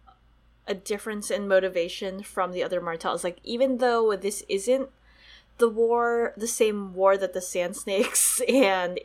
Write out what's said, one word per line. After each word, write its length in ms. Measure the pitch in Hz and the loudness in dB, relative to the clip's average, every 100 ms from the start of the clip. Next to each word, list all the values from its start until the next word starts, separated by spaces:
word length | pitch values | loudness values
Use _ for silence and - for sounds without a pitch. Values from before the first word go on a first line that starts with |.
| _ - _ _ _ _ - | _ -20 _ _ _ _ -10
a 60 | |
difference 560 | 196 - 208 220 208 208 | -8 -6 -8 -6 -8 -6
in 200 | 202 202 | -4 2
motivation 720 | 190 190 180 170 - 196 190 | 2 4 0 -4 -4 -8 -8
from 300 | 208 - 180 | -8 -4 -4
the 100 | 180 | -4
other 160 | 156 180 | -4 -4
Martells. 420 | 170 165 190 170 | -4 -6 -4 -4
Like, 180 | 180 170 | -6 -8
even 360 | - 233 269 247 | -6 0 0 2
though 360 | 247 233 220 196 | 2 2 2 0
this 260 | 196 - - | -4 -6 -4
isn't 400 | 196 220 269 269 _ _ _ - - _ - | -2 0 0 -2 _ _ _ -20 -20 _ 0
the 120 | 233 | 0
war, 640 | 214 226 240 233 233 233 - | 2 2 2 2 0 -2 -4
the 120 | 226 | -4
same 460 | - 220 208 196 | 0 0 0 -6
war 240 | 185 190 196 | 2 4 4
that 160 | 185 | 2
the 80 | 185 | -4
Sand 340 | 185 180 175 190 | -6 -4 -4 -6
Snakes 640 | - 156 - - - - 233 | -2 0 0 2 2 2 4
<laughs> 20 | |
and 500 | 247 202 185 180 180 | 4 4 4 -2 -4